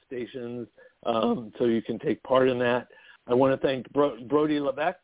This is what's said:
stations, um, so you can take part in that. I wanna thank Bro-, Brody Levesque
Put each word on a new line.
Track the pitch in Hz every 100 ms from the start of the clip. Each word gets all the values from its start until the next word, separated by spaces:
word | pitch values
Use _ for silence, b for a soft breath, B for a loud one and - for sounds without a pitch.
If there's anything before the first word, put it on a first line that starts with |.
| -
stations, | 123 113 131 120 123 113 _ b b -
um, | 113 117 220 107 -
so | 120
you | 113
can | - 110
take | 120 107
part | - 127 131
in | 123
that. | 123 123 120 B B B -
I |
wanna | 123 135 135
thank | 151 131 -
Bro-, | 143 143 113 123
Brody | 147 151 147
Levesque | 139 127 160 185